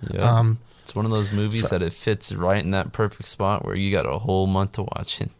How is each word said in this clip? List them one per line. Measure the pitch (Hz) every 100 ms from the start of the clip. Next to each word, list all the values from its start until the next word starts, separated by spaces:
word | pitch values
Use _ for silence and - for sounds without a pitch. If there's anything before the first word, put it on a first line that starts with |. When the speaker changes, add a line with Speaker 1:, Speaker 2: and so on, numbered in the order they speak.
| -
Speaker 1:
Yeah. | 95 120 117
Speaker 2:
Um, | 113 113 - -
Speaker 1:
It's | -
one | 104
of | 110
those | 110 101
movies | 104 107 113 101
Speaker 2:
so | 92
Speaker 1:
that |
it | 85
fits | - - 104 -
right | 95 90 101
in | 85
that | 98 -
perfect | - 104 - -
spot | - 98 104
where | -
you | 95 98
got | 95 -
a | 78
whole | 110 92 95
month | 95 98
to | -
watch | 95 - - -
it. | - -